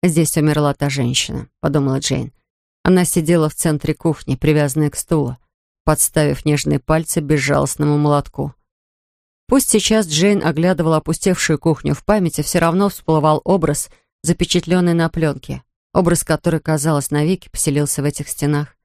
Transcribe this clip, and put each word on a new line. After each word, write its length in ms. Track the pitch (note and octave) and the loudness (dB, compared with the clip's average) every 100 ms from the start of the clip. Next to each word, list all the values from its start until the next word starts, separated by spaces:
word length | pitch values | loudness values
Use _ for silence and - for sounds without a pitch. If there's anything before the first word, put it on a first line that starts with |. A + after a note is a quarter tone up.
«Здесь 340 | F#3 D#3+ D#3+ - | 2 2 0 2
умерла 380 | D3+ D3+ D3 | 0 2 0
та 160 | C#3 C#3+ | 0 -4
женщина», 580 | C#3 B2 C3 - B2+ A#2+ _ | -2 -2 -2 -4 -8 -12 _
подумала 400 | - C#3+ C#3 C3+ | -2 0 0 -2
Джейн. 300 | - C3 B2 _ _ _ _ _ | -2 -4 -6 _ _ _ _ _
Она 240 | - F#3 F3+ | 2 2 2
сидела 420 | - D#3 E3+ D3+ | 0 2 2 0
в 60 | |
центре 400 | - E3 D3+ - | 0 -2 -2 -2
кухни, 420 | D3+ E3+ D3+ - B2+ | -4 -2 -4 -4 -2
привязанная 540 | - D3+ D3 C#3 D3+ | 0 2 0 0 -2
к 60 | - | -2
стулу, 420 | - D#3+ C#3 B2+ _ _ _ _ | -2 -2 -2 -8 _ _ _ _
подставив 600 | - D3+ - - D3+ C#3+ | -2 0 0 0 0 0
нежные 340 | - D3 - C#3+ | 0 0 0 -4
пальцы 420 | - D#3 D#3+ - | 0 -2 0 -4
безжалостному 760 | D3 D3+ C#3 C#3+ C#3 - D3+ D3 | 0 0 2 0 0 -2 0 2
молотку. 580 | D3 D3 C#3 - C#3 - _ _ _ _ _ _ _ _ _ | 2 0 -2 -8 -10 -10 _ _ _ _ _ _ _ _ _
Пусть 240 | C4+ - | 2 4
сейчас 360 | G#3+ - A3 F#3 | 0 2 0 2
Джейн 380 | D3+ G3 G3+ | 2 2 2
оглядывала 540 | D#3 D3+ F3 E3+ D#3+ D#3+ | 0 0 0 2 2 0
опустевшую 600 | - E3 - F3+ - D#3 | 0 -2 0 0 0 0
кухню 360 | - D#3 C#3+ | 0 0 -2
в 100 | C#3+ | -6
памяти, 380 | - G#3 F3 - | 0 0 0 -2
все 160 | D3+ F3 | -2 0
равно 320 | E3 F3 G3+ | 2 2 0
всплывал 500 | - - D#3+ D3+ D3+ | -2 0 2 2 0
образ, 440 | - F#3+ D#3 D3 - _ _ _ | 2 0 2 -2 -6 _ _ _
запечатленный 720 | D3 F3 F3+ F3+ F3 F3+ F3 | -4 -2 0 -2 0 2 2
на 160 | E3 E3 | 2 0
пленке — 540 | E3 D#3+ C3 - C3 _ _ _ | 0 -2 -2 -10 -14 _ _ _
образ 300 | - F3+ E3+ | 0 2 0
которой, 360 | - D#3 - D#3+ | 0 -2 0 -2
казалось, 500 | - D#3 D3+ D3 C3+ | -2 -2 0 -2 0
навеки 380 | D3 D3+ F#3 - | -2 0 -2 -6
поселился 540 | - - C#3+ D3 - | -6 -2 0 -2 -2
в 20 | |
этих 240 | C#3+ - D3 | -4 -4 -10
стенах. 480 | - C#3+ D3 D3 _ | -4 -2 -2 -4 _